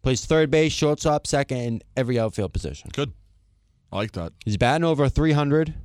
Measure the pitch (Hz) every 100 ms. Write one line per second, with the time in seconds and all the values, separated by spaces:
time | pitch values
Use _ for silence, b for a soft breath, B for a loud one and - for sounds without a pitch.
0 | 131 127 - 160 156 156 156 - 151 147
1 | 160 147 - 143 139 127 120 113 - -
2 | 123 120 110 104 92 - - 71 - -
3 | 139 - _ _ _ _ _ _ _ 95
4 | 107 92 82 _ - 104 120 151 165 147
5 | 139 - 160 147 143 151 156 156